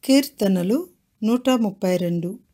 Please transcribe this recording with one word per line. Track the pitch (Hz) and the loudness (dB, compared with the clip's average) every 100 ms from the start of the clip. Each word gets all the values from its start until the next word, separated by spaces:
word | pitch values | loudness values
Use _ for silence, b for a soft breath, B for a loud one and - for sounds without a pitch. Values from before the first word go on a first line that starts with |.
కీర్తనలు | - 269 269 _ 202 185 175 254 359 _ _ _ | 4 2 2 _ 0 0 0 -2 -4 _ _ _
నూట | 220 247 254 | -2 0 0
ముప్పై | 254 214 196 190 180 | 0 -2 -2 -2 -2
రెండు. | 175 170 170 226 _ | -2 -4 -6 -12 _